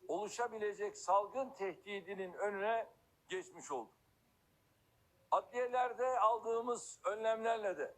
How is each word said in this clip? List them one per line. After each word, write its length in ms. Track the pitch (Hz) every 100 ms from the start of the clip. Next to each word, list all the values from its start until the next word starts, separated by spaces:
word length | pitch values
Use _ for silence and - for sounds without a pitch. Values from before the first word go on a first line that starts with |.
| -
oluşabilecek 920 | - 208 - 233 220 208 196 202 -
salgın 520 | - 196 202 254 254
tehdidinin 840 | - 190 165 202 202 175 196 185
önüne 540 | 170 202 202 208 226 - - _ _ -
geçmiş 440 | 185 175 175 -
olduk. 220 | 135 107 _ _ _ _ _ _ _ _ _ _ _ _ _ _
Adliyelerde 880 | - - 247 247 254 247 233 254 247
aldığımız 800 | 214 226 220 226 240 233 - -
önlemlerle 760 | - 214 220 226 226 226 202 160
de 180 | 147